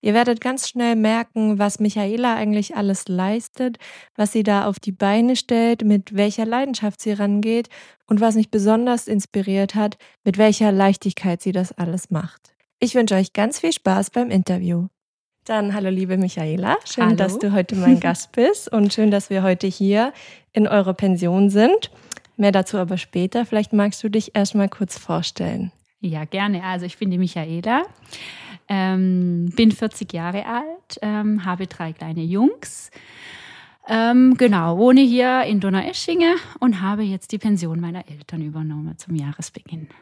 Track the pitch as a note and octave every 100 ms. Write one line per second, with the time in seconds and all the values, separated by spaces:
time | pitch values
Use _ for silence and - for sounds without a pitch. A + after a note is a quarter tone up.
0 | G#3 G#3+ A#3+ A3+ B3 C4 - B3 A#3+ A3+
1 | G#3+ A3+ A#3 - G#3+ G3+ G3+ G3+ G#3 G#3
2 | G3+ A3+ B3 A3+ G#3+ G#3 G3+ E4 G3+ F#3+
3 | - F3+ F#3 A3 - - B3+ A3+ - -
4 | - - G#3 A3+ G#3+ G3+ G#3 G3 - F#3
5 | G3+ G#3 A#3+ B3+ - A#3 A#3 A#3 G#3+ G#3
6 | F#3+ G3+ G#3 G#3 A3 A#3+ C#4 B3 G#3+ -
7 | A3+ G3+ G3+ G3+ G#3+ A3+ A#3 - - _
8 | _ G#3+ A3+ A3 G#3+ A3 G3+ A3 B3 A#3+
9 | - G#3+ - G#3 F#3+ G3 G3 G#3+ G#3 G#3
10 | - _ - F#3 G#3+ G#3 G#3+ G3 G3 G3
11 | G3+ - F#3+ F3 - F#3 F#3 - F3 F3+
12 | - E3 E3+ - _ _ _ _ B3 B3+
13 | A3+ F#3+ F#3+ - G#3+ D4 E4 D#4+ - F#3+
14 | G3 - B3 F#3+ F#3 F3+ F3+ F3 F#3 _
15 | _ _ _ _ - A3 G3+ G3+ F#3+ F#3+
16 | F#3 F#3 F#3 - D#3 E3 F#3 G#4+ - -
17 | A#3 A3 F#3+ G3 G#3 G3+ F3+ G3 F3+ B3+
18 | E3+ F3 - - B3+ G#4 - A3+ G3+ -
19 | G#3+ G3+ - G3 F#3+ F3+ G3 F3+ G3 G3+
20 | B3 D4 - - _ - G#3+ G#3 F#3+ F#3
21 | G3 F3+ F3 F3+ G3+ G3 A3+ G4+ - -
22 | _ - _ - G3+ G3 F#3 G#3 F3+ F3+
23 | - - F#3 A#3 A#3 G#3+ G#3 G#3+ G3+ -
24 | A3 G#3 G#3 - G3+ G#3+ G3 - G3 -
25 | - D#3+ E3 - F3 G3 F#3 _ _ _
26 | F#3+ D#3+ D#3 F#3+ G3+ F#3+ F#3 F3+ F3 -
27 | G#3 F3+ F3+ E3+ D#3+ E3 F#3 B3+ F#4 _
28 | - - - - - G3 _ G3 F#3 F#3+
29 | F#3 F#3 F3+ F3 F3 F3+ A3+ G#3 A3 -
30 | G#3 E3+ E3+ F#3+ - A#3 D4+ E4+ _ -
31 | G#3+ G#3+ G#3+ G#3+ F#3 F3 F#3+ - E3 D#3+
32 | D#3+ D#3+ E3 F#3+ C4 A#4 - - - -
33 | - - - - - - - _ - A3+
34 | A3+ B3 B3+ B3 B3 G3+ E3 E3+ A#3+ C4
35 | C4+ B3 B3 B3+ B3 G#3 G3 F#3+ - F#4
36 | - F4 E4+ F4 - - B3+ G3 F#3+ G#3
37 | G#3+ F#3+ - G#3 A3 G3+ E3+ E3 E3+ F3
38 | - D3 - E3 D3+ D3+ D#3 D3+ D#3 D#3+
39 | - E3 C#3+ C#3+ D#3+ - - E3 D#3 -